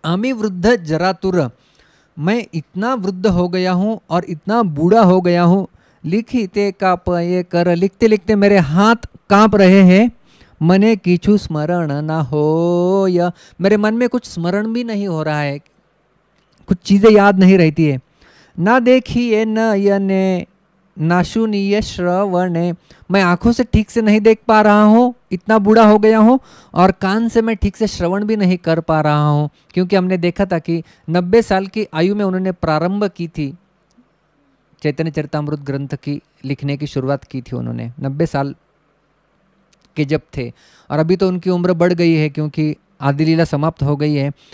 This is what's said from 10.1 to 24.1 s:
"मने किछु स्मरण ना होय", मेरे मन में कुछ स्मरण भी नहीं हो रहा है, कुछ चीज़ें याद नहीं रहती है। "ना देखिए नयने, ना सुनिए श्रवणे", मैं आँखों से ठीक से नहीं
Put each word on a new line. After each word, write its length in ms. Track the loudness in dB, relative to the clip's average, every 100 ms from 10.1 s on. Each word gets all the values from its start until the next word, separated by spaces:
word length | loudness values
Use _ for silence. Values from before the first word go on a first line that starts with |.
| -2 _ _ _ _
"मने 340 | 0 2 2 0
किछु 420 | 0 0 2 0
स्मरण 640 | -2 -6 -4 -4 -4 -4
ना 180 | -4 -4
होय", 1120 | -2 -2 0 0 0 0 0 0 0 0 -2 -6 -20 _
मेरे 160 | 0 2
मन 180 | 0
में 140 | 0 -2
कुछ 180 | -4 -8
स्मरण 460 | -8 -4 -4 -4
भी 120 | -6
नहीं 240 | -6 -6 -6
हो 140 | -4
रहा 180 | -4 -4
है, 180 | -6 -8 _ _ _ _ _ _ _ _ _ _ -6
कुछ 100 | -6
चीज़ें 260 | 0 4 6
याद 280 | 6 4 4
नहीं 200 | 4 6
रहती 260 | 2 2
है। 160 | -2 -2 _ _ _ _ _ -4
"ना 200 | 0 2
देखिए 680 | 4 2 2 -4 0 0
नयने, 1000 | 0 -2 0 0 0 0 0 0 0 -2 -8 _ _ _ _ -6
ना 240 | -2 0
सुनिए 580 | 0 -2 -2 -2 -2 -2
श्रवणे", 920 | -4 -6 -4 -2 -2 -2 -2 -2 -4 -6 _ _ _
मैं 120 | 0
आँखों 300 | 2 0 0
से 120 | -2
ठीक 260 | 0 -2 -2
से 120 | -2
नहीं 180 | 0